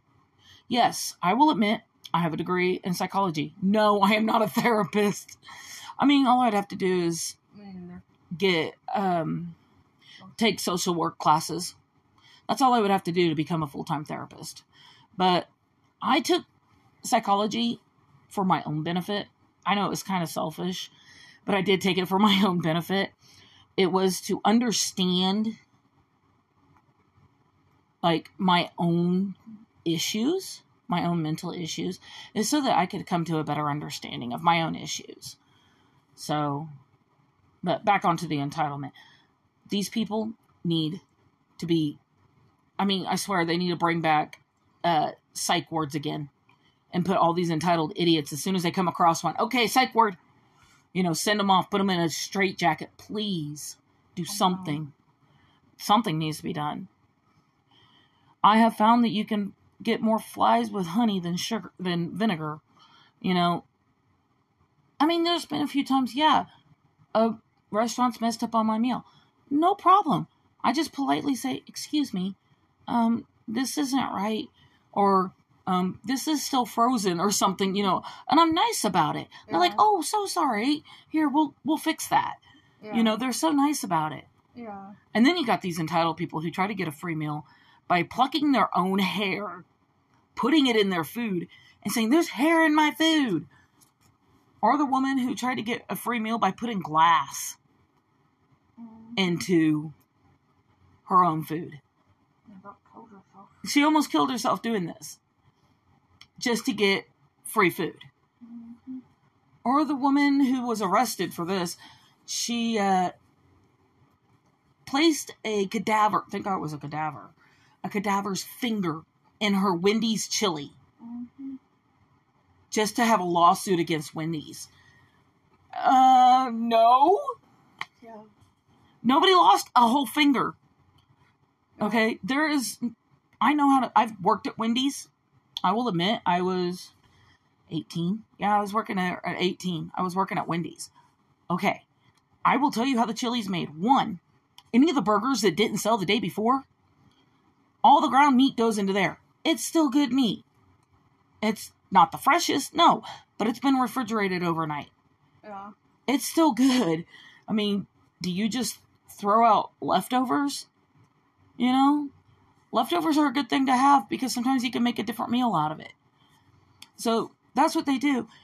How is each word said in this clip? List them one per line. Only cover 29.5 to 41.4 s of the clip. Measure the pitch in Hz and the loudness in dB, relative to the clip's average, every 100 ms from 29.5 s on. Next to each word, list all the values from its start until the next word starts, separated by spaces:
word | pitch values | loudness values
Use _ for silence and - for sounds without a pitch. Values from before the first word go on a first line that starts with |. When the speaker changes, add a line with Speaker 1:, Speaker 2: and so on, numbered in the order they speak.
| 220 - _ | -20 -20 _
Speaker 1:
issues, | - 165 - 214 247 381 - - _ _ - | -4 -4 -2 -2 -2 -2 -6 -18 _ _ -4
my | 175 | -2
own | 170 170 | 0 -2
mental | 156 160 175 | -2 -4 -8
issues, | 180 160 - 175 190 - - - | -10 -10 -6 -8 -8 -16 -20 -12
is | - 220 | -6 -2
so | 302 | 0
that | 269 170 | 0 0
I | 180 | 0
could | 180 - | -4 -4
come | 175 165 | -4 -2
to | 160 | -2
a | |
better | 151 147 147 | -2 -4 -4
understanding | 147 151 143 - - 120 | -4 -8 -12 -12 -10 -10
of | 123 | -4
my | 170 170 | 0 0
own | 165 | 0
issues. | - 151 - - - - - _ _ _ _ _ _ _ | -6 -10 -12 -12 -18 -18 -20 _ _ _ _ _ _ _
So, | - - 151 147 143 156 139 _ _ _ _ _ _ _ _ | -18 -6 -4 -2 -6 -10 -16 _ _ _ _ _ _ _ _
but | - 160 | -4 -2
back | 208 196 | 0 0
onto | 190 170 165 | 0 -2 -2
the | 147 | -4
entitlement. | 143 143 151 139 135 - - _ _ _ _ _ - | -4 -4 -4 -6 -12 -16 -20 _ _ _ _ _ -6
These | 202 185 | -4 -4
people | 233 208 214 220 226 _ _ | -4 -4 -4 -6 -10 _ _
need | 175 165 156 185 _ _ _ _ | -4 -2 -2 -6 _ _ _ _